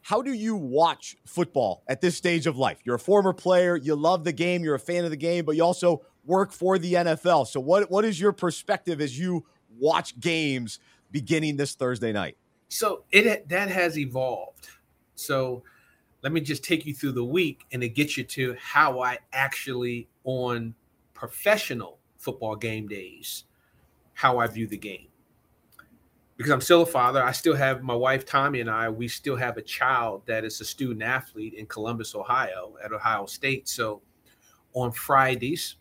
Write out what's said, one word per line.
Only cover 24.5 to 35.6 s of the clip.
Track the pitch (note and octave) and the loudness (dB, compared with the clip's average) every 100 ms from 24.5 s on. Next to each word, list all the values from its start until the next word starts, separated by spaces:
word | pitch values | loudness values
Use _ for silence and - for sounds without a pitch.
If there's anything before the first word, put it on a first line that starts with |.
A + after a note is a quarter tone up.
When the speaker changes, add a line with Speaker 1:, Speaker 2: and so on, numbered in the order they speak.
| G#2+ G#2+ | -2 -6
Speaker 2:
the | G2+ | -6
game. | G#2 F#2 - _ _ _ _ _ _ - _ _ _ _ _ - | -10 -14 -18 _ _ _ _ _ _ -20 _ _ _ _ _ -8
Because | B2 | 0
I'm | C3 | 0
still | - E3+ | 6 6
a | E3 | 6
father. | C#3 B2 C3+ | 2 2 2
I | B2+ | 0
still | B2+ E3+ | 0 0
have | C#3 C3+ C3 | 2 2 0
my | C3 | -2
wife, | A#2+ B2+ C3 C3+ | 0 2 0 0
Tommy, | C#3+ C#3 C3+ | 0 2 -2
and | A#2 | -2
I, | A2 A2+ | -2 -2
we | A2 A#2+ | -4 -6
still | - C#3+ B2 | -6 -6 -4
have | B2 A#2 | -4 -6
a | |
child | - - B2+ B2+ A#2 G2 - | -10 -2 2 2 0 -6 -4
that | A2 | -4
is | A2 - | -4 -10
a | G#2 | -12
student | - C3 A2 | -6 -6 -4
athlete | A2+ C3 - A2 A2 | -2 -4 -4 -14 -12
in | G#2+ | -12
Columbus, | G#2+ A2+ A2 A#2 G#2+ | -12 -8 -6 -6 -8
Ohio, | G#2 F#2+ B2+ A2+ F#2 G#2+ - | -8 -2 0 0 -6 -12 -14
at | G#2+ | -10
Ohio | G#2+ A2+ G#2+ | -4 -2 -2
State. | G2 - C3+ C3 - | -4 -6 -4 -4 -6
So | - A2 G#2 _ _ _ _ _ _ _ | -4 -4 -6 _ _ _ _ _ _ _
on | B2+ B2 | -4 -4
Fridays | A#2 - C#3 C3 B2+ B2+ E3+ | -4 2 4 4 0 -4 -4